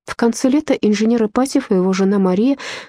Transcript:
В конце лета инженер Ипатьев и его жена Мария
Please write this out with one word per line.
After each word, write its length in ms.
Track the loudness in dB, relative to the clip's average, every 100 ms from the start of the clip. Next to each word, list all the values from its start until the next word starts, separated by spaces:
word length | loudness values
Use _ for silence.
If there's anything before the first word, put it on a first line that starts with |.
| -14
В 100 | -2
конце 320 | -2 0 0
лета 240 | 0 0
инженер 540 | 0 2 2 2 2 0
Ипатьев 440 | 0 0 -2 0
и 40 |
его 180 | 0 0
жена 260 | 0 0 2
Мария 380 | 0 2 0 -2 -8 -14